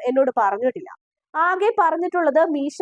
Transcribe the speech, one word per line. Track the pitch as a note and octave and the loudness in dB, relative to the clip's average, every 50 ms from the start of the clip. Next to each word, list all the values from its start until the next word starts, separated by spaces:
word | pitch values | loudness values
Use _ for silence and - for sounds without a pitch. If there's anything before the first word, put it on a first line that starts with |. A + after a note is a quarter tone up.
| - | -2
എന്നോട് | B3+ C4 C4+ C4+ B3+ - | -2 0 2 2 2 2
പറഞ്ഞിട്ടില്ല. | B3+ G#3+ G3 G3+ G#3 A#3+ B3+ - E3+ - - - _ _ _ _ _ _ _ - | 0 0 0 0 0 -2 -4 -4 -4 -12 -16 -20 _ _ _ _ _ _ _ -4
ആകെ | D#4 E4 F4+ F#4 F#4+ G4+ A4 A4+ G#4 | 0 0 0 0 0 0 0 2 2
പറഞ്ഞിട്ടുള്ളത് | F4+ D#4+ D#4+ E4 F4 F4 F4+ F4+ E4+ D4+ B3+ D#4 E4 | 2 2 2 0 -4 -2 -2 0 0 2 2 2 2
മീശ | E4+ D4+ C#4+ C#4 D4 - - | 2 0 -4 -4 -6 -4 -4